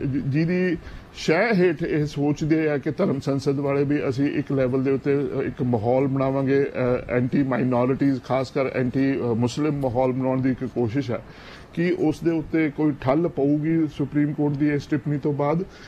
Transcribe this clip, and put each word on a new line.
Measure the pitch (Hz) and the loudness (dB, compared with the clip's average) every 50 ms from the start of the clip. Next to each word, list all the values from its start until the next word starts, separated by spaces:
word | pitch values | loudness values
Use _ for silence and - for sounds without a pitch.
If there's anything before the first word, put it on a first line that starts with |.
| - | -4
ਜਿ-, | 143 127 143 - | -2 -2 -2 -2
ਜਿਹਦੀ | 139 131 151 165 160 180 180 185 185 160 175 - - - - - - - | 0 0 0 2 2 2 0 0 0 -2 -4 -6 -14 -16 -16 -18 -18 -14
ਸ਼ਹਿ | - - - 156 170 214 240 226 | -4 0 2 2 4 4 2 4
ਹੇਠ | 180 180 175 160 - | 4 4 4 2 0
ਇਹ | 165 - - 151 147 | -2 -2 0 0 0
ਸੋਚਦੇ | 143 - 143 143 147 147 - 160 147 160 160 156 151 | -2 -2 0 0 0 0 0 0 2 2 2 2 2
ਆ | 147 139 | 0 0
ਕਿ | - 156 | -2 -4
ਧਰਮ | 131 - - 190 135 139 | -2 0 0 0 0 -2
ਸੰਸਦ | - 147 139 139 127 147 135 139 | -2 -2 -2 0 0 0 0 0
ਵਾਲੇ | 143 139 139 143 143 | 0 0 0 2 2
ਵੀ | 139 147 147 - 135 | 2 0 0 0 -2
ਅਸੀਂ | 123 127 139 147 | 0 0 0 0
ਇੱਕ | - - 143 - | 0 -2 -2 0
level | 143 135 131 127 131 135 131 | 0 0 2 2 2 0 2
ਦੇ | 139 | 2
ਉੱਤੇ, | 135 135 - 143 139 | 0 0 0 0 0
ਅ, | 143 143 - - 135 - | 0 0 -2 -2 -2 -4
ਇੱਕ | - 127 - | -4 -4 -2
ਮਾਹੌਲ | - 127 120 110 101 120 127 131 139 | 0 0 0 2 2 2 2 2 2
ਬਣਾਵਾਂਗੇ, | 135 135 135 135 135 135 139 135 131 139 139 | 2 0 0 0 0 0 0 0 2 2 2
ਅ, | 139 - - - 127 123 123 - - - | 2 0 0 -2 0 0 0 0 -2 -2
ਐਂਟੀ | - 127 127 127 - 143 | 0 0 0 2 2 2
ਮਾਈਨੋਰਿਟੀਜ਼, | 139 135 127 117 131 127 123 120 123 127 135 - 139 139 135 123 - | 2 2 0 0 0 2 2 2 2 2 2 2 2 2 0 0 -2
ਖਾਸ | - 123 131 131 - | -2 -2 -2 -2 -2
ਕਰ | - 147 131 | -2 -2 -2
ਐਂਟੀ, | - - 127 131 123 - 131 135 135 135 - | 0 0 -2 -2 0 0 0 0 2 0 0
ਅ, | |
ਮੁਸਲਿਮ | 123 120 113 110 123 120 - 151 147 151 143 143 | 0 0 0 0 0 0 0 0 0 0 0 0
ਮਾਹੌਲ | 135 127 113 127 131 127 | -2 -2 0 2 0 2
ਬਣਾਉਣ | 127 131 131 131 131 131 | 0 0 0 0 0 0
ਦੀ | 127 135 | 0 0
ਇੱਕ | 123 - 131 | 0 -2 -4
ਕੋਸ਼ਿਸ਼ | 117 - 117 123 110 104 143 131 120 | -6 -2 -2 -2 0 0 -2 -2 -2
ਹੈ। | 113 - - - - - - - - - - - - | -6 -6 -6 -12 -18 -20 -20 -20 -20 -20 -20 -10 -4
ਕੀ | 170 170 180 | -2 0 0
ਉਸ | - - 139 156 151 - 156 | 0 0 0 0 0 0 -2
ਦੇ | 170 | -2
ਉੱਤੇ | 165 160 151 - - 160 160 151 131 | 0 0 -4 -2 0 0 0 0 0
ਕੋਈ | - 156 151 135 - | 0 0 0 0 0
ਠੱਲ | 117 127 135 156 175 165 | 0 2 2 2 2 0
ਪਊਗੀ | - 143 135 143 147 151 147 160 165 165 160 | 0 0 2 2 2 2 2 2 2 2 0
ਸੁਪਰੀਮ | 147 - - 147 131 147 147 147 147 | 0 -2 -4 -6 -2 0 0 0 0
ਕੋਰਟ | 151 151 147 143 143 | 0 0 0 0 0
ਦੀ | 135 151 147 | 0 0 0
ਇਸ | 147 143 - | 0 -2 -2
ਟਿੱਪਣੀ | - 156 147 - 147 147 143 | -2 -4 -2 -2 -2 -4 -2
ਤੋਂ | - 151 | 0 -2
ਬਾਅਦ? | 143 135 143 143 160 170 190 - - - - | -2 0 0 0 0 0 -2 -6 -10 -18 -20